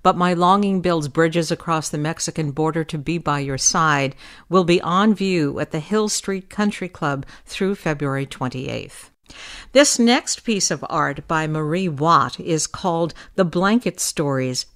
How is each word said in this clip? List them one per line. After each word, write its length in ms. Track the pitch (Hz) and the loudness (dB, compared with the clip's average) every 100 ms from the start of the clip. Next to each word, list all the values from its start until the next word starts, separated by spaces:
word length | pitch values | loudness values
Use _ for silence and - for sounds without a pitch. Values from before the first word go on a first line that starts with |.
But 120 | 185 175 | 2 4
My 180 | 180 | 2
Longing 480 | 175 175 196 202 190 | 4 4 4 2 0
Builds 260 | 180 165 147 | 0 0 0
Bridges 420 | 147 165 165 160 | 2 2 2 0
Across 400 | 160 - 160 - | -2 -2 -4 -2
the 80 | 156 | -4
Mexican 540 | 151 165 - 165 151 | -4 -4 -6 -4 -4
Border 320 | 139 156 160 | 0 0 0
to 140 | 156 156 | -4 -6
Be 180 | 139 170 | -4 -4
by 220 | 156 143 | -2 -2
Your 180 | 139 131 | -2 -2
Side, 580 | - 180 160 143 135 - - - - | 0 2 4 4 0 -4 -18 -20 0
will 140 | 180 | 2
be 160 | 170 175 | 4 2
on 340 | - 180 214 202 | 2 2 4 4
view 440 | 190 180 147 - | 2 0 0 -2
at 120 | 147 | -4
the 80 | 160 | -6
Hill 300 | 147 214 214 | -2 0 0
Street 380 | - - 190 - | -2 -4 -6 -6
Country 400 | - 208 - 180 | -2 -2 -2 -8
Club 380 | - 151 139 139 - - | -4 -4 -4 -6 -16 -12
through 280 | - 190 | -4 -4
February 540 | 202 170 147 143 135 135 | -2 -4 -2 -2 -4 -6
twenty-eighth. 800 | - 131 127 135 117 - - - _ _ - - - - | -6 -8 -6 -8 -8 -10 -16 -20 _ _ -20 -18 -18 0
This 260 | 262 285 - | 4 4 4
next 460 | 233 262 - - | 4 2 0 -8
piece 260 | - 208 - | -2 -2 0
of 160 | 156 - | -4 -4
art 380 | 160 143 143 - | -2 -2 -2 -4
by 200 | 160 156 | -2 0
Marie 420 | 156 151 170 190 | -2 -2 -2 -2
Watt 500 | 139 156 160 127 - | 0 4 4 4 -4
is 280 | - 160 - | -2 -2 -2
called 480 | - 190 165 170 - - | -4 -2 0 -2 -6 -10
The 120 | - 185 | -2 0
Blanket 540 | 170 190 226 190 - | 2 2 2 0 -6
Stories, 680 | - - 147 135 131 127 - | -6 -2 -2 0 -2 -4 -8